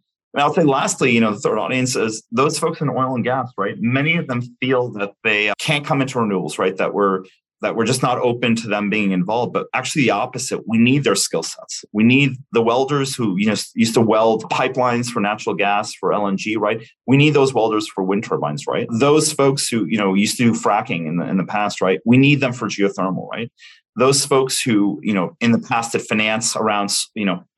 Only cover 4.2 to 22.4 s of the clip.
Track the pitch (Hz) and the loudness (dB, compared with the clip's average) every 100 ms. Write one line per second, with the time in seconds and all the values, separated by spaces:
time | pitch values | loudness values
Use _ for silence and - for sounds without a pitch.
4.2 | 139 120 120 - 127 127 123 101 101 _ | -2 -6 -6 -6 0 0 0 -4 -8 _
5.2 | 113 104 104 101 - 147 143 135 131 123 | 0 2 0 -2 -2 -2 0 -2 0 0
6.2 | 107 95 - - 95 95 90 98 98 95 | 0 0 -2 -2 -2 0 -2 0 0 0
7.2 | - _ _ - 107 113 113 120 131 123 | -6 _ _ -6 -4 0 0 0 0 0
8.2 | 120 120 117 113 110 104 101 107 98 92 | 0 0 0 0 0 -2 0 0 0 0
9.2 | 90 117 101 87 - 127 131 151 113 101 | 0 -2 -2 -4 -4 -6 -4 0 0 0
10.2 | 127 110 - 98 - 113 123 143 120 98 | -2 -6 -6 -8 -2 2 4 4 0 -2
11.2 | - 82 - - - - - 104 117 135 | -2 -4 -6 -12 -14 -16 -6 2 4 4
12.2 | 139 135 - 117 113 123 135 143 135 - | 2 -2 -2 0 2 2 0 0 -2 -2
13.2 | 107 92 107 101 - - 113 127 110 110 | -2 0 0 -2 -4 -2 2 4 4 4
14.2 | 113 107 - - 131 131 123 120 120 113 | 4 2 -2 -2 -2 0 0 0 -2 -2
15.2 | 101 110 113 98 101 104 107 - 90 98 | -2 -2 -4 -2 0 0 -2 -4 -2 0
16.2 | 101 95 110 110 104 113 - _ - 139 | 0 -2 -4 -2 -2 -2 -8 _ 2 4
17.2 | 151 143 135 123 110 107 - - 95 101 | 6 4 2 2 2 0 -2 -4 -2 -2
18.2 | - 82 76 73 - 76 117 113 139 151 | -2 -4 -2 -6 -4 -4 -2 2 4 4
19.2 | 151 - 139 139 - 113 101 110 98 98 | 2 2 2 2 -2 -2 0 0 2 2
20.2 | 110 - 117 - 113 104 - 85 80 87 | 0 2 2 2 2 0 0 -6 -2 -4
21.2 | 76 92 85 104 104 - 92 92 113 127 | 0 -2 -2 -2 -2 0 0 0 4 6
22.2 | 139 139 | 6 4